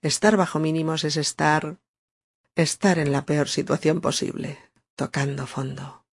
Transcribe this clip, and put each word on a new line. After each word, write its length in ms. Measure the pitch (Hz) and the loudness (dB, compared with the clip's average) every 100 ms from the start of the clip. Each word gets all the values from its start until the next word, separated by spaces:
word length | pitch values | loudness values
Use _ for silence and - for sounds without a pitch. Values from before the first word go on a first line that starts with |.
Estar 360 | 160 - 208 214 | -2 2 4 4
bajo 200 | 175 156 | 2 0
mínimos 440 | 160 160 160 160 | 0 0 0 -2
es 140 | 151 151 | -2 -2
estar... 600 | 147 - 151 151 151 170 _ _ _ _ _ _ _ - | -4 0 2 2 0 -12 _ _ _ _ _ _ _ 0
estar 420 | 160 - 202 170 | 0 2 2 2
en 140 | 151 | 2
la 140 | 139 143 | 0 0
peor 220 | 151 143 | 0 0
situación 540 | - - 139 156 156 | -2 -2 0 2 2
posible, 560 | - - - - - 143 _ _ _ - | 0 -2 -4 -6 -8 -10 _ _ _ -8
tocando 500 | 139 - 139 139 131 | -4 -2 -2 -4 -8
fondo 600 | - 135 135 135 - _ | -6 -8 -8 -14 -16 _